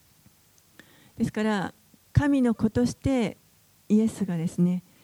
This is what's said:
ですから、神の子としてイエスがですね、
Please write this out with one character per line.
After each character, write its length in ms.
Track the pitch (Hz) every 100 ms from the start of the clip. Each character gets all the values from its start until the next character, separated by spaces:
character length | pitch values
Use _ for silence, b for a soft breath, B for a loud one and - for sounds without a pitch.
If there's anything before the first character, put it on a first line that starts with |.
| _ _ _ _ _ _ _ B B B B B
で 80 | 226
す 60 |
か 120 | 214
ら、 300 | 220 202 - - _ _ _
神 300 | - 285 277
の 140 | 240 220
子 160 | 220
と 120 | 240 247
し 100 | -
て 420 | 269 262 208 - _ _ _ _ -
イ 120 | 214
エ 80 | 220
ス 180 | - 190
が 120 | 170
で 100 | 165
す 100 | -
ね、 260 | 175 180 - b